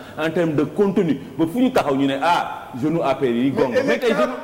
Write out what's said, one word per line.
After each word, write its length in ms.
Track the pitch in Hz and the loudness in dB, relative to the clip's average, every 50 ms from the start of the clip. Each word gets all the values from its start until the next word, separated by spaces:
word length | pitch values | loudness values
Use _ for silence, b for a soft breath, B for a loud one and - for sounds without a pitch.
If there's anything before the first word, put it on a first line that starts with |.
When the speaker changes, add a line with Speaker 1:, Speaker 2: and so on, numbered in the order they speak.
| B B B B | B B B B
Speaker 1:
en 120 | 156 165 | -4 -2
termes 240 | 160 180 170 160 151 | 0 0 0 0 2
de 100 | 143 151 | 0 0
contenu. 560 | 139 - - 208 196 180 226 190 165 135 - - - - - | 0 0 0 2 2 2 2 2 2 0 -2 -4 -8 -4 -2
Ba 60 | 165 | -2
fu 120 | 160 160 240 | -2 0 2
ñu 100 | 262 247 | 2 2
taxaw 240 | - 208 151 143 139 | 2 2 2 2 0
ñu 120 | 135 139 | 2 2
ne 80 | 139 135 135 143 | 0 0 0 2
ah 480 | 165 175 156 - - - - - - - 123 | 2 2 2 0 -2 -6 -10 -12 -12 -8 -4
jeune 180 | 120 156 165 165 135 | -2 0 0 0 0
A 100 | 135 131 | 0 0
P 120 | - 139 | 0 0
R 40 | 123 | 0
yi 200 | 117 117 127 139 | 2 2 0 2
Speaker 2:
Mais 120 | 127 - - | 2 2 0
Speaker 1:
gongo. 100 | 262 233 | 2 2
Speaker 2:
elle 100 | 254 269 | 0 2
Speaker 1:
Mais 80 | - 233 | 2 0
Speaker 2:
est 20 | 240 | 0
Speaker 1:
tey 80 | 254 233 | 2 0
Speaker 2:
cadre, 120 | 226 - - | 2 2 0
Speaker 1:
jeune 80 | - - - | 0 -2 -6